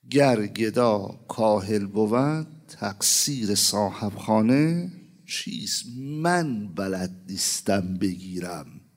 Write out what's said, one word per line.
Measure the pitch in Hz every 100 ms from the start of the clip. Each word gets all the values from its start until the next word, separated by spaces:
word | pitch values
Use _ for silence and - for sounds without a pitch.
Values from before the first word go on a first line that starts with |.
| 123
«گر | 135 139 113 104
گدا | - 110 113 120 104 95 - -
کاهل | - 110 104 95 107 98
بود، | 101 107 120 139 156 156 - -
تقصیر | - 101 101 - - - 139 104 101
صاحب | - 101 101 - 104 -
خانه | - 110 110 135 156 170 180 - - _ -
چیست؟ | - - - 104 - 120 123
من | 135 151 170 180 156 110 104
بلد | 82 95 92 92 - -
نیستم | 98 - - - 98 92 92
بگیرم.» | 95 87 92 90 87 82 65 - _